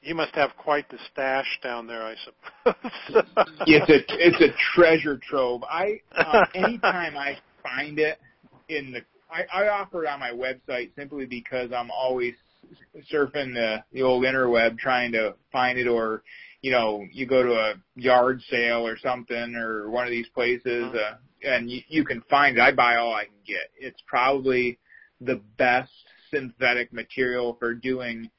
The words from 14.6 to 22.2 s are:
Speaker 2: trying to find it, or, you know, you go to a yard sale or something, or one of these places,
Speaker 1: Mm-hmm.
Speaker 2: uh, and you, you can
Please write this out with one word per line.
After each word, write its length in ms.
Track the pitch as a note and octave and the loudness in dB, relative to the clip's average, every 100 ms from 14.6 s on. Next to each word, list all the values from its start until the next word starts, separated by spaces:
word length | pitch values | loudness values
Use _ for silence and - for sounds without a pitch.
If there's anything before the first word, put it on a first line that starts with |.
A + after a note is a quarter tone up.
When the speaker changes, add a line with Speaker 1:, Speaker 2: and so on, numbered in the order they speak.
| A2+ A2+ | 4 2
Speaker 2:
trying 340 | C3+ B2+ A#2+ | -2 0 0
to 240 | A2+ G#2+ - _ | 0 -2 -4 _
find 260 | C3+ B2+ B2 | 0 0 0
it, 100 | A#2+ | 0
or, 360 | A#2 A2 A2 - - - - | 0 0 -6 -10 -20 -20 -10
you 100 | C3+ | 0
know, 340 | B2+ A2+ G#2 G2 | 2 2 -2 -8
you 140 | A#2+ B2+ | -12 0
go 180 | C3 | 2
to 100 | B2 | 4
a 200 | A#2 A2 G#2+ _ - | 2 0 -4 _ -4
yard 460 | B2 B2 B2 B2+ - | 4 4 4 0 -4
sale 380 | B2 A#2+ A#2 A2+ | -2 0 0 -2
or 100 | A2 | -4
something, 580 | C3+ B2+ A#2 A#2+ A#2+ A#2+ | -4 -6 -6 -8 -6 -8
or 340 | A2+ A2 G#2 | -6 -6 -4
one 160 | A#2+ B2 | -4 -4
of 60 | |
these 160 | A#2+ A2+ | -4 -6
places, 560 | - A#2+ B2 B2 A#2+ A#2+ | -2 0 0 -2 -4 -4
Speaker 1:
Mm-hmm. 120 | A#2 | -4
Speaker 2:
uh, 200 | G#2+ A2 _ _ | -4 -8 _ _
and 260 | B2+ B2 A#2 | -2 -2 -2
you, 120 | B2 - | -10 -4
you 180 | D#3 - | -2 -2
can 160 | A#2+ | -4